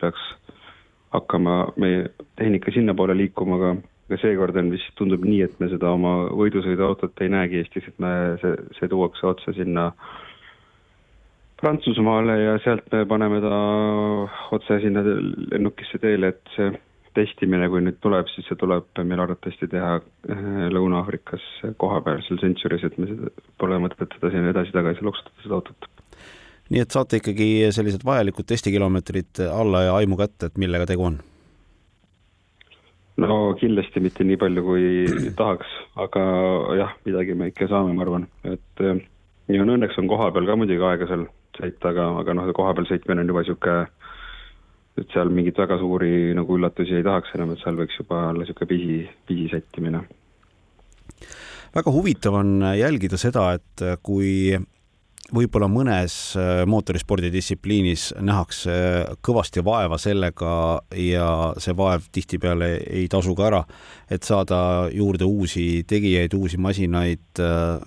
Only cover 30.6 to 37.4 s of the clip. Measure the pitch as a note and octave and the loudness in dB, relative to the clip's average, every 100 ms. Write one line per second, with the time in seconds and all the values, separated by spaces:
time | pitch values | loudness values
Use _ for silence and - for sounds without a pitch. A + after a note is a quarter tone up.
30.6 | F#2+ F2 F2 F2+ F2+ D2+ - _ _ _ | -2 0 0 0 0 -2 -10 _ _ _
31.6 | _ _ _ _ _ _ _ _ _ _ | _ _ _ _ _ _ _ _ _ _
32.6 | - - _ _ _ - G#2 G#2+ G#2 F2 | -20 -20 _ _ _ -2 2 2 2 2
33.6 | A#2 G2+ F#2+ G2+ F#2 - F#2+ F#2+ F#2+ F2+ | 2 2 0 0 -2 2 2 4 2 2
34.6 | F2+ F2+ F2+ F2+ F2+ E2+ - G2+ G#2+ F2+ | 2 2 4 4 2 0 -2 0 0 0
35.6 | - - - - F#2+ G2+ F#2+ F#2 F#2 F#2 | -6 -16 -14 -8 -4 0 2 2 2 0
36.6 | - F#2+ F#2 - - F#2 F#2 F2 | 0 0 -2 -4 -4 -2 -2 -2